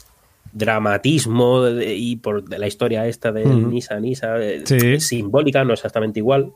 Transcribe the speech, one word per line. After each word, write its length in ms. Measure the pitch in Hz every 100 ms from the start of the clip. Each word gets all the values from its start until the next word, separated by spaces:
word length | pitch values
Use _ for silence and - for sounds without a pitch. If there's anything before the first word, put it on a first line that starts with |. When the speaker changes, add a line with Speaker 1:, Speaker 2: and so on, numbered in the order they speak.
| - _ _ _ -
Speaker 1:
dramatismo 1080 | 107 110 110 107 101 135 156 113 117 123 127
de, 320 | 123 120 110
y 220 | 98 120 117
por 320 | 110 104 95
de 100 | 92
la 80 | 104
historia 400 | - 120 110 113
esta 260 | 110 117
de 120 | 107
Speaker 2:
Hmm. 240 | 135 127 120
Speaker 1:
Nisa, 280 | 120 - 104
Nisa, 380 | 117 131 113 113
eh, 220 | 107 80
Speaker 2:
Sí. 360 | 76 131 120 139
Speaker 1:
simbólica, 640 | 156 120 101 135 151 135
no 100 | 131
exactamente 460 | 110 - 113 110 107
igual, 320 | 110 139 135